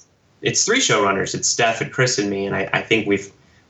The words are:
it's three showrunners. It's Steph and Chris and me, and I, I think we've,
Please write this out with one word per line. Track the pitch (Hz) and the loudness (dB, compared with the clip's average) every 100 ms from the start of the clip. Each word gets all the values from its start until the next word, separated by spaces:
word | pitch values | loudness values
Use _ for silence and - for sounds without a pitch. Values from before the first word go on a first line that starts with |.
| - _ _ _ | -20 _ _ _
it's | - - - | -2 0 0
three | 254 | 2
showrunners. | - 110 101 95 92 - | 2 2 2 2 -2 -2
It's | - | -2
Steph | - 117 - | 0 0 0
and | - | -4
Chris | - 123 - | 0 0 2
and | 101 | -2
me, | 98 98 | -2 -2
and | 98 | -4
I, | 95 | -2
I | - | -4
think | - 110 101 | 0 0 2
we've, | 98 - - _ _ _ | 0 -2 -18 _ _ _